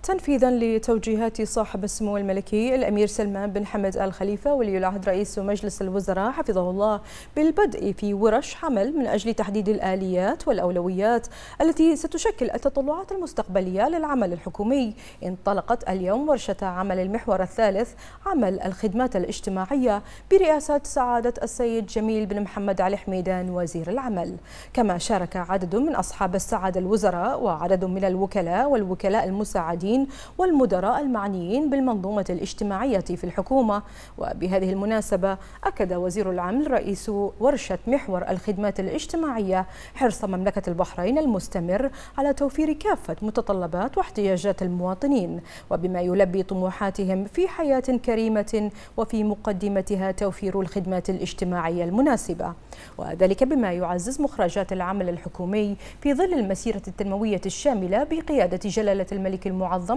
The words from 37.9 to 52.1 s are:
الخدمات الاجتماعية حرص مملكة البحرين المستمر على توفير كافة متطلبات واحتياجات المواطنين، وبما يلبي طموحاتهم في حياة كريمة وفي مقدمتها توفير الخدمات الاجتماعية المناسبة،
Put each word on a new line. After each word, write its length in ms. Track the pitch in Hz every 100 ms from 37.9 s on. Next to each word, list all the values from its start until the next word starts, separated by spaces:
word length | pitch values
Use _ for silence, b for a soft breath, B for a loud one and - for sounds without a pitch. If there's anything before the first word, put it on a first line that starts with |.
| 269 - 185 -
الخدمات 500 | 185 - 196 208 196
الاجتماعية 840 | 190 311 - 339 311 233 196 185 185 B B
حرص 300 | - 254 -
مملكة 380 | 202 185 190 190 185
البحرين 500 | 170 175 - 180 277
المستمر 720 | 311 202 - 185 170 196 233 B B -
على 140 | 285
توفير 400 | 277 285 - 311
كافة 440 | 302 427 370 - 165
متطلبات 760 | 214 220 226 196 175 175 190 196
واحتياجات 640 | 185 - 202 185 196 185
المواطنين، 800 | 185 180 180 185 285 277 175 170 - B B
وبما 300 | 170 180 180
يلبي 420 | 180 185 190 185
طموحاتهم 840 | 185 190 185 180 196 190 190 190
في 240 | 202 - 370
حياة 320 | - 311 262
كريمة 920 | 254 247 - 226 226 214 208 220 208 B B -
وفي 280 | 220 226
مقدمتها 840 | 214 208 - 190 202 196 190 196 190
توفير 500 | 185 202 - 196 190
الخدمات 500 | 190 - 180 185 175
الاجتماعية 720 | 185 175 - 180 180 165 175
المناسبة، 680 | 170 196 294